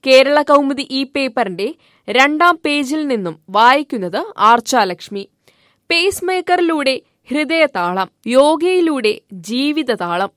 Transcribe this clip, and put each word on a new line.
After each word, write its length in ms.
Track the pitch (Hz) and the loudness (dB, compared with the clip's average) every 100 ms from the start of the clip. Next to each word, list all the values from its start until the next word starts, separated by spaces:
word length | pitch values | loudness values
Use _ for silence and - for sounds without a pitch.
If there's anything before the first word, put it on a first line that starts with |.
കേരള 340 | 262 262 269 294 | 6 4 6 2
കൗമുദി 440 | 294 285 277 277 - | 4 2 2 -4 -6
ഈ 100 | 262 | -6
പേപ്പറിന്റെ 640 | 277 285 262 - 202 180 208 330 _ _ - | -4 -4 -4 -2 -4 -4 -8 -8 _ _ -4
രണ്ടാം 480 | 220 277 302 349 330 | 2 2 4 2 2
പേജിൽ 440 | 302 294 262 311 294 | -2 -2 -2 -4 -4
നിന്നും 280 | 233 175 156 - | -4 -4 -10 -6
വായിക്കുന്നത് 680 | 196 240 277 285 247 180 202 415 - | 2 4 4 0 -6 -6 -6 -8 0
ആർച്ചാലക്ഷ്മി. 840 | 208 233 226 254 196 180 - 202 196 _ _ _ _ _ _ | 4 4 2 0 0 -4 -10 -12 -14 _ _ _ _ _ _
പേസ് 360 | 330 370 - | -2 -2 -2
മേക്കറിലൂടെ 720 | 359 370 359 359 339 320 269 262 _ _ _ | -4 -4 -2 0 0 0 -2 -2 _ _ _
ഹൃദയതാളം, 840 | 285 294 330 302 185 175 185 185 _ 214 | -6 -2 0 0 -2 -4 -4 -6 _ 0
യോഗയിലൂടെ 880 | 247 294 320 349 370 330 277 214 - _ 190 | 4 4 2 0 0 0 0 -2 -4 _ -18
ജീവിതതാളം. 920 | 170 240 285 302 269 214 175 175 196 | -8 -4 -2 -2 -4 -4 -4 -4 -6